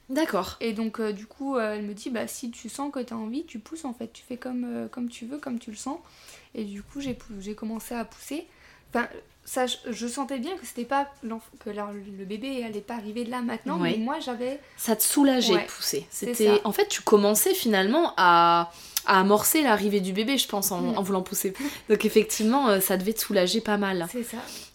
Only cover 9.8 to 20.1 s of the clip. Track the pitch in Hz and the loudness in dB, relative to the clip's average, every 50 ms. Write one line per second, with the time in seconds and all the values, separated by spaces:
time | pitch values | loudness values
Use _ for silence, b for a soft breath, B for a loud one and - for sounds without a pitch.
9.8 | - 254 220 190 233 240 240 285 269 233 277 254 233 330 392 - 240 - - 240 | -8 -8 -8 -6 -6 -6 -4 -6 -6 -4 -4 -6 -6 -6 -8 -8 -10 -10 -8 -8
10.8 | 233 240 277 277 277 277 285 - - 220 226 220 - - - - - 214 202 208 | -4 -2 0 0 0 -2 -6 -12 -10 -10 -10 -10 -12 -16 -20 -14 -10 -8 -8 -6
11.8 | 208 208 202 202 196 208 196 190 196 185 214 208 240 269 269 247 233 220 208 202 | -8 -8 -10 -12 -12 -14 -14 -12 -10 -8 -8 -6 -6 -6 -6 -6 -6 -6 -8 -8
12.8 | 202 - 233 226 202 214 208 240 240 233 247 247 240 233 220 220 - 262 311 339 | -8 -8 -10 -8 -8 -8 -8 -6 -6 -6 -6 -4 -4 -4 -4 -6 -4 -4 -2 0
13.8 | - - - 220 220 247 302 320 277 254 240 220 247 254 277 277 - - - - | 0 0 0 0 -2 -2 -4 -4 -6 -6 -6 -4 -4 -6 -6 -8 -10 -16 -14 -6
14.8 | - 233 220 214 - - - 294 277 269 262 254 226 226 180 - - - - - | -2 0 0 2 2 2 4 6 6 6 6 6 4 4 4 4 2 -2 -8 -6
15.8 | - - - 139 - - - - - 240 240 - 214 208 208 208 - 214 202 - | -4 -4 -2 -4 -4 -8 -8 -8 -6 -4 0 4 6 6 6 6 4 2 2 2
16.8 | - - - - - - - 208 202 208 214 214 - 370 381 381 - 233 208 190 | 0 0 0 -4 4 6 6 8 8 6 4 4 4 2 2 2 2 4 4 4
17.8 | 190 202 254 330 339 269 - - 185 175 175 170 170 170 170 170 170 B B B | 4 4 4 4 2 2 4 6 6 8 8 8 8 8 6 6 4 B B B
18.8 | B B B B - - 202 190 190 196 208 208 - - - 320 294 247 214 190 | B B B B 0 4 6 6 8 8 6 6 6 4 2 4 4 4 4 4
19.8 | 196 208 202 202 185 190 | 4 2 2 0 0 0